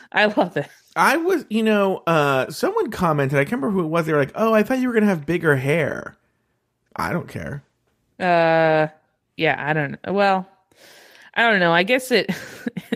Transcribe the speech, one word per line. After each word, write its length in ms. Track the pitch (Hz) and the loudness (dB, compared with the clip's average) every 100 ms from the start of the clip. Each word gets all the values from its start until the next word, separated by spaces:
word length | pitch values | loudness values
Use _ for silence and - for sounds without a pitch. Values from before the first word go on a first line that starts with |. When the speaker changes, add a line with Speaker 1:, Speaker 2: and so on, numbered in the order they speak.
| - | -6
Speaker 1:
I 140 | 190 208 | 0 0
love 320 | 208 185 151 | 2 -2 -2
it. 100 | - - _ - | -8 -10 _ 0
Speaker 2:
I 220 | 196 294 | 2 2
was, 260 | 339 349 - | 0 -2 -2
you 140 | 220 | -2
know, 400 | 220 208 196 185 - | 2 2 2 -2 0
uh, 460 | 165 143 135 123 | 2 2 0 -2
someone 400 | - 349 453 311 | -4 -2 -2 -4
commented, 480 | - 175 147 135 143 | -2 0 0 0 0
I 60 | 143 | 0
can't 80 | |
remember 180 | 247 262 | -2 -2
who 120 | 190 | -2
it 40 | 160 | 0
was. 160 | 165 160 | -2 0
They 60 | |
were 60 | 151 | 0
like, 140 | 135 - | 0 0
"Oh, 180 | 226 | 2
I 80 | 220 | 2
thought 160 | 214 262 | 2 0
you 120 | 254 | 0
were 40 | |
gonna 140 | 233 208 | 2 2
have 180 | 175 143 | 0 -2
bigger 300 | 170 165 139 | -2 2 2
hair." 600 | 135 165 143 - - - _ _ _ _ _ _ _ - | 2 0 -2 -6 -12 -18 _ _ _ _ _ _ _ -8
I 160 | 85 | -6
don't 160 | 165 - | -6 -6
care. 360 | 113 78 139 - _ _ _ _ - | -10 -10 -12 -14 _ _ _ _ -6
Speaker 1:
Uh, 720 | 180 170 165 165 160 156 156 - _ _ _ - | 0 2 4 4 4 2 0 -4 _ _ _ -4
yeah, 180 | 156 - | -2 0
I 160 | 143 | -2
don't, 240 | 156 139 - - | -2 -4 -6 -6
well, 340 | 196 202 190 185 _ _ _ - - - - - | 0 2 0 -4 _ _ _ -20 -20 -20 -20 -10
I 160 | - 233 | 0 2
don't 100 | 202 | 4
know. 100 | 175 | 4
I 100 | 170 | 2
guess 300 | 185 254 262 | 2 0 0
it, 180 | 226 - - - - 240 - - | 0 0 -6 -10 -12 -12 -10 -10